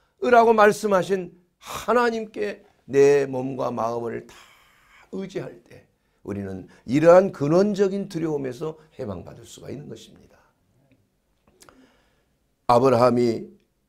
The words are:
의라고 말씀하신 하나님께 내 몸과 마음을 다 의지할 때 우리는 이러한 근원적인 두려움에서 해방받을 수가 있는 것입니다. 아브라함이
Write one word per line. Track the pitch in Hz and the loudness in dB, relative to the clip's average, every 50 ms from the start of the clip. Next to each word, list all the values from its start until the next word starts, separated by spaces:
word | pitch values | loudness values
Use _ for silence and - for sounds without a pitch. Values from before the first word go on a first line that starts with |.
| _ _ _ _ | _ _ _ _
의라고 | - 247 240 233 226 226 | 0 4 4 6 6 6
말씀하신 | 226 214 208 214 202 208 214 208 196 180 160 156 196 190 175 175 - _ _ _ _ _ | 4 6 4 4 4 2 -2 0 0 0 0 -2 -4 -4 -4 -10 -16 _ _ _ _ _
하나님께 | - - - - - - 226 247 240 233 226 226 220 208 - 220 208 202 196 - _ _ _ _ _ | -18 -14 -14 -8 -4 0 0 2 2 0 -2 -4 -8 -10 -10 -8 -8 -8 -8 -12 _ _ _ _ _
내 | - 135 139 139 143 143 143 139 | 0 4 4 6 6 6 4 0
몸과 | 135 131 127 127 135 135 123 131 123 | -2 -4 -6 -6 -6 -6 -6 -6 -6
마음을 | 120 117 113 113 120 117 117 117 117 120 117 | -4 -4 -4 -4 -4 -6 -8 -8 -10 -10 -14
다 | - - - - _ _ _ _ _ _ _ _ _ _ _ _ _ | -16 -20 -20 -20 _ _ _ _ _ _ _ _ _ _ _ _ _
의지할 | - 190 196 180 185 175 135 - 120 117 _ | -12 -12 -12 -10 -12 -12 -12 -12 -16 -20 _
때 | _ - 101 _ _ _ _ _ _ _ _ | _ -20 -20 _ _ _ _ _ _ _ _
우리는 | _ - 101 101 98 95 95 95 - - - _ _ | _ -10 -10 -10 -10 -10 -12 -14 -16 -18 -20 _ _
이러한 | - 123 151 156 170 175 185 196 185 | -4 -2 4 6 6 6 6 4 2
근원적인 | - - 139 143 165 180 202 208 202 185 202 190 196 202 196 196 | -4 -4 -2 0 2 2 2 0 0 -2 -2 -2 -2 -6 -8 -8
두려움에서 | - 160 160 160 151 139 135 127 120 127 160 156 156 - _ _ _ - | -8 -8 -6 -6 -6 -6 -8 -10 -10 -10 -12 -12 -12 -16 _ _ _ -14
해방받을 | 131 104 92 85 - - 71 73 - | -12 -10 -12 -12 -14 -18 -20 -20 -20
수가 | - - - 85 - | -20 -20 -20 -18 -16
있는 | 117 139 147 - | -16 -16 -16 -18
것입니다. | 110 - - 101 - - - _ _ _ _ _ _ _ _ _ _ _ _ _ _ _ _ _ _ _ _ _ _ _ _ _ _ _ _ - _ 262 262 _ _ _ _ _ _ _ _ _ _ _ _ _ _ _ _ | -20 -20 -20 -20 -20 -20 -20 _ _ _ _ _ _ _ _ _ _ _ _ _ _ _ _ _ _ _ _ _ _ _ _ _ _ _ _ -20 _ _ _ _ _ _ _ _ _ _ _ _ _ _ _ _ _ _ _
아브라함이 | - 120 120 131 135 123 117 123 123 120 120 120 117 110 - - - - _ _ _ _ _ _ | 2 2 4 4 4 4 4 4 4 4 2 0 0 -2 -4 -10 -14 -20 _ _ _ _ _ _